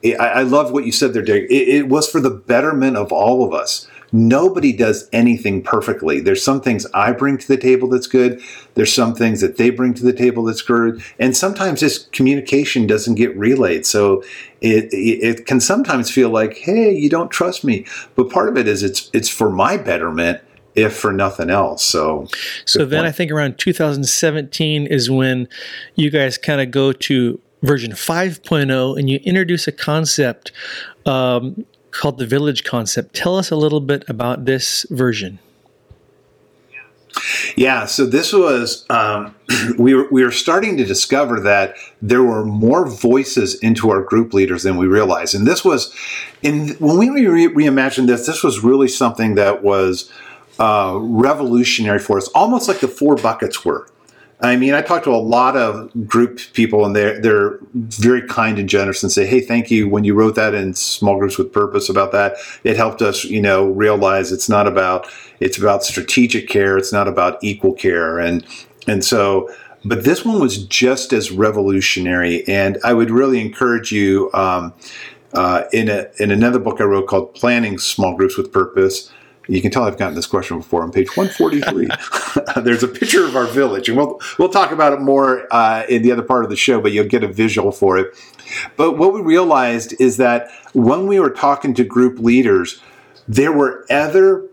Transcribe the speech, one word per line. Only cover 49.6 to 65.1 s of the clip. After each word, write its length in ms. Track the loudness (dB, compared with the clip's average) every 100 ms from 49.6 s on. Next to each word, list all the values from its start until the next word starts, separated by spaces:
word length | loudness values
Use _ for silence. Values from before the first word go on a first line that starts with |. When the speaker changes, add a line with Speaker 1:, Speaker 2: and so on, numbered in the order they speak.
Speaker 1:
was, 480 | 0 2 2 -2 -8 -18 -20 -20 _ -2
uh, 400 | 0 2 0 -4
revolutionary 1000 | -2 2 2 2 0 2 2 0 0 0
for 180 | 0 -2
us, 80 | 0
almost 320 | 0 2 0 0
like 140 | -2
the 80 | -2
four 260 | 0 2
buckets 500 | 2 0 -2 -6 -4
were. 240 | -4 -6 -8 _ _ _ _ _
I 160 | 0 2
mean, 180 | 2
I 80 | 2
talk 220 | 0 0
to 60 | 2
a 60 | 0
lot 400 | 2 2 4 2
of 340 | 0 -2 -8 -10 -2
group 320 | 2 2 0 -12
people, 320 | -2 0 2
and 100 | 2
they're, 260 | 2 0 0
they're 380 | 2 4 2 -2 -10
very 480 | -8 -8 0 2 2 0
kind 300 | -2 -2 -2
and 100 | 0
generous 340 | 0 0 -2
and 80 | -2
say, 140 | 0 2
"Hey, 140 | 2
thank 300 | 2 -2 0
you. 180 | 0 2
When 160 | 0
you 80 | 2
wrote 220 | 4 2
that 200 | 2 0
in 200 | 0 -4
Small 440 | -6 -6 -2 0 0
Groups 200 | 0 -2
with 140 | -2
Purpose 360 | 0 0 -2 -2
about 240 | 0 0
that, 240 | 0 -2 -4 -14 -6
it 140 | -2 0
helped 240 | 0 0
us, 240 | -2 -2
you 160 | -4 -2
know, 300 | 2 2 2
realize 600 | 2 2 2 2 0 -2
it's 160 | -4 0
not 180 | 2 2
about, 400 | 2 0 -2 -6